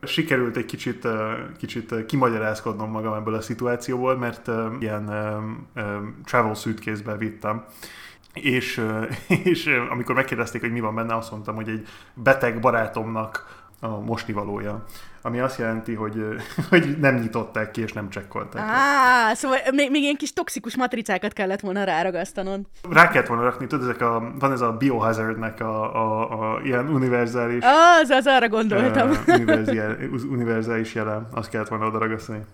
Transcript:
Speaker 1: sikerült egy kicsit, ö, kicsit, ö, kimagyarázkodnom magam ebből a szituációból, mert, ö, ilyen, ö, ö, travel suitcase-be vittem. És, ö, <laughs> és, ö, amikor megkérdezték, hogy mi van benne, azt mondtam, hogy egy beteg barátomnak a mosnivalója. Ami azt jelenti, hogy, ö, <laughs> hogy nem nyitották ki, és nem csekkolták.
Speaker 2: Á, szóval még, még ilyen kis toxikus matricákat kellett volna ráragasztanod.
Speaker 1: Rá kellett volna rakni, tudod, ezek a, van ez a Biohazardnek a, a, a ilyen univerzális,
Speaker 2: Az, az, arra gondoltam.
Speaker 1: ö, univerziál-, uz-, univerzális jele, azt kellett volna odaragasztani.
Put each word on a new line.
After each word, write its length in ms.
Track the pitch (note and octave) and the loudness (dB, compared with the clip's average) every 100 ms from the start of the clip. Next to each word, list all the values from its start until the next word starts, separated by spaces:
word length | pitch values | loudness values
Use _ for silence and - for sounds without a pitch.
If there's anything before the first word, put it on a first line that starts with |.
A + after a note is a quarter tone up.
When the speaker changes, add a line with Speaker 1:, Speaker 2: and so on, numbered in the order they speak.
| - | -4
Speaker 1:
sikerült 500 | - D#3+ C3 A#2+ A#2+ | -2 0 2 0 -2
egy 80 | A2+ | -6
kicsit, 380 | - - A#2 | -6 -6 -4
ö, 280 | B2 A2 A2 A#2 A#2+ - | -4 -2 -4 -6 -10 -10
kicsit, 340 | A2+ A#2+ A2+ | -8 -8 -6
ö, 140 | A#2 A2 | -6 -2
kimagyarázkodnom 840 | C#3+ B2+ A2+ A2 G#2+ A#2 G#2 A2 | 0 2 2 -2 -2 -6 -6 -6
magam 240 | A2 A2 | -4 -4
ebből 200 | G#2+ G#2+ | -4 -4
a 60 | A2 | -4
szituációból, 760 | G#2+ A#2 B2 A#2+ - B2+ B2+ B2+ | -4 -4 -2 -2 -4 -2 0 0
mert, 320 | A#2+ A#2 - | -2 -6 -4
ö, 180 | A2+ A2+ B2 | -4 -4 -4
ilyen, 280 | A2 G#2+ G#2 | -4 -4 -4
ö, 720 | G#2+ G#2+ G#2+ G#2+ A2 - - | -4 -4 -4 -6 -10 -12 -8
ö, 160 | G#2 G#2 G2+ - | -6 -6 -8 -12
travel 300 | - B2 A2 | -2 0 2
suitcase-be 640 | G#2+ - G#2+ - G#2+ G#2+ G#2 | -2 -4 -6 -6 -6 -6 -6
vittem. 480 | A2 G#2 - A2 - - - - - - _ | -6 -6 -6 -6 -8 -20 -18 -18 -20 -20 _
És, 420 | - C#3+ B2+ B2 - | -6 0 0 -2 -4
ö, 240 | A2 A2 A2 A2 | -4 -4 -6 -8
<laughs> 220 | - F#3 F#3 | 0 2 4
és, 140 | E3+ D#3 | 2 2
ö, 140 | C3 A#2+ | 0 0
amikor 240 | B2 A#2+ | -4 0
megkérdezték, 460 | B2 C3+ A#2 A2+ A#2+ | 0 0 -2 -4 -2
hogy 120 | A#2 | -4
mi 80 | A#2 | -2
van 140 | A2 | -2
benne, 200 | A2 A#2 A2+ | -2 -2 -4
azt 140 | A2+ | -4
mondtam, 240 | G#2+ G#2 | -10 -8
hogy 140 | A2 G#2+ | -6 -6
egy 180 | A2 A2 - - | -6 -8 -20 -20
beteg 460 | - A#2 C3+ A#2+ A2+ | 0 4 4 4 2
barátomnak 1040 | B2+ A#2 A2 - A2 A2 G#2+ - - - - - | 2 2 0 -4 -4 -4 -6 -8 -12 -20 -20 -10
a 80 | A2+ G#2+ | -8 -6
mosnivalója. 840 | G#2+ A2+ - G#2 G2+ G2+ G#2 G#2 - - - - | -4 -4 -4 -4 -4 -4 -6 -8 -10 -16 -18 -10
Ami 160 | A#2+ A#2+ | -6 -2
azt 180 | C3 C3 | -2 0
jelenti, 360 | A2+ A2+ A2 | -2 -2 -4
hogy, 240 | A2 A2 G#2+ | -4 -4 -4
ö, 160 | G#2+ A2 - | -4 -6 -8
<laughs> 200 | - E3+ | -6 4
hogy 280 | F3+ D3 D3 | 4 4 2
nem 160 | C#3+ | 4
nyitották 560 | B2 A2+ A#2 G#2+ - A2 | 4 0 -2 -4 -4 -4
ki, 100 | - | -4
és 100 | A2 | -6
nem 160 | A2 G2+ | -6 -8
csekkolták. 520 | G2+ F#2+ A2 G#2+ - G#3+ | -8 -8 -8 -6 -6 0
Speaker 2:
Á, 680 | A#3+ C#4 C#4+ B3+ B3 A3+ | 2 4 6 6 6 4
szóval 240 | A#3 C#4 C4 B3 | 2 2 2 2
még, 180 | C4+ C#4+ | 2 4
még 120 | D4 | 4
ilyen 140 | C#4+ C#4+ | 2 0
kis 160 | D4+ | -2
toxikus 440 | - E4+ B3+ A#3 B3+ | -4 -4 -6 -6 -2
matricákat 560 | B3+ A#3+ A3+ F#3 G#3 | 0 -2 -2 -2 -2
kellett 280 | - F#3+ G3 | -2 -2 -2
volna 240 | G3+ F#3+ | -2 -2
ráragasztanod. 760 | G3 E3 F#3 F3 F3 - F#3+ G3 G3 - F3 | 0 2 0 -2 -4 -6 -6 -6 -8 -12 2
Speaker 1:
Rá 180 | D#3+ E3+ | 6 8
kellett 180 | C#3 B2 | 6 2
volna 140 | A#2 | 2
rakni, 240 | A#2+ A#2+ B2+ | 2 0 -4
tudod, 220 | D3+ B2+ | -2 -2
ezek 120 | A#2+ | 0
a, 320 | A#2+ A#2 A#2 C3+ | 0 0 -4 -2
van 140 | C#3 | 0
ez 80 | B2+ | 2
a 120 | A#2+ | 0
Biohazardnek 880 | A2+ C3+ A#2+ A2 A2 A2 A2+ A2+ - | 2 2 2 2 2 -2 -2 -6 -4
a, 340 | A2+ A2 A2 - | -4 -2 -2 0
a, 340 | A2 A2 A2+ A2 A2 | 0 0 -2 -2 -2
a 60 | A2 | -2
ilyen 240 | C#3 B2 C3+ | 0 0 2
univerzális, 760 | D3 B2+ B2 A#2 B2 A#2 A#2+ A#3+ D4 E4+ E4+ | 2 2 2 2 0 0 2 6 8 10 8
Speaker 2:
Az, 80 | C#4+ | 6
az, 160 | C4 C4+ | 4 6
arra 220 | C4 A#3 | 6 4
gondoltam. 640 | A3 A3 G#3 B3 A3 B3+ D4+ - | 2 2 4 4 4 4 4 6
Speaker 1:
ö, 60 | |
univerziál-, 600 | F4 A#3 - A3 - G#2+ A2 C3 | 6 6 4 2 0 -2 -4 -4
uz-, 120 | C3 | -4
univerzális 680 | C3+ C3 A#2 A2+ A2 A2+ A2 | -4 -2 0 0 0 -2 -2
jele, 280 | A#2 A2 G#2+ A2+ | -2 -2 -4 -4
azt 140 | A#2 A2 | -6 -4
kellett 180 | A2+ G#2+ | -4 -2
volna 180 | A2 A2 | -2 0
odaragasztani. 520 | A2 A2 A2 - G#2+ G#2+ | 0 0 -2 -6 -10 -10